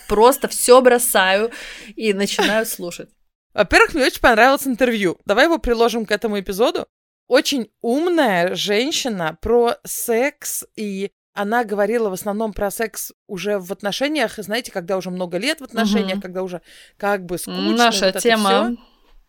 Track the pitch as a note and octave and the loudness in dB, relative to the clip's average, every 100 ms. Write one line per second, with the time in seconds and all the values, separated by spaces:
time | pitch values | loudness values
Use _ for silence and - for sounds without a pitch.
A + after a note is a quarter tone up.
0 | - G#3 A#3+ C4+ G#3+ - - B3+ B3 A#3+ | -2 6 6 4 -4 -2 6 8 8 4
1 | - G#3+ F#3 G3 A3+ - - - - B3 | 2 2 2 2 -2 -6 -16 -18 -18 -4
2 | A3 G3 G3+ - F4 A3 A3 - F3 - | -2 0 -2 0 0 0 -2 -8 -10 -12
3 | - _ _ _ _ - G3+ F4 A4+ D#4 | -18 _ _ _ _ -2 2 4 4 2
4 | C4+ - C#4 G#3+ B3 C#4 C4+ A#3+ B3+ A3+ | 0 4 4 6 6 4 -2 0 0 2
5 | F3+ - - G#3 E4 D#4 - A3+ A#3 A#3 | -2 -2 -2 2 4 2 0 2 2 0
6 | G#3+ G#3 A3+ G#3 F#3+ F#3+ C#4 F4+ - _ | -2 -2 -2 -4 -6 0 0 0 -8 _
7 | _ _ - F4+ - C#4+ G#3+ _ A#3 C4+ | _ _ 2 2 2 -4 -6 _ -2 0
8 | F4+ E4 B3 F3+ F3+ F3+ E3 G#3 C4+ D#4+ | 2 2 2 2 0 -2 -2 0 0 -4
9 | C4 G3 D#3 E3 A3 A#3+ A#3 - - - | -4 -4 -6 -6 0 2 2 -2 -8 -8
10 | - A3+ C#4 - - - - - G#3 F#3+ | -2 0 -2 -4 -10 -10 -12 -10 -8 -6
11 | G3 - _ - G3+ A#3+ G#3+ G3+ G3+ A#3+ | -8 -12 _ -8 -2 -2 -2 -2 0 0
12 | G#3+ F#3 G#3 G#3 A3 - G3+ - A3 - | -2 -4 -6 -4 -6 -4 -6 -4 -6 -6
13 | - - - F#3+ G3+ G3+ F3+ G3 G3+ G3 | -12 -16 -14 -8 -4 -4 -6 -6 -6 -2
14 | C#4+ D4+ A3 - F3+ A3+ - F#3+ E3+ F#3+ | -2 0 -2 -4 -6 -6 -6 -10 -4 -4
15 | F3+ F3+ F3+ F3 B3+ D#4+ C4 A#3 G#3+ G3+ | -4 -6 -4 -4 -4 -4 -6 -2 0 0
16 | F#3+ G3 F#3 F#3 F#3 F3+ - - - _ | 0 -4 -6 -8 -8 -10 -14 -20 -20 _
17 | G3+ G3+ F3+ F3 - F3+ G3+ A3+ A#3 G#3 | -2 -2 -4 -8 -6 -4 0 2 2 2
18 | F#3+ F#3+ A#3+ A3 G3+ G3 A#3 A#3+ - _ | 0 0 0 2 2 2 0 -6 -14 _
19 | _ - | _ -20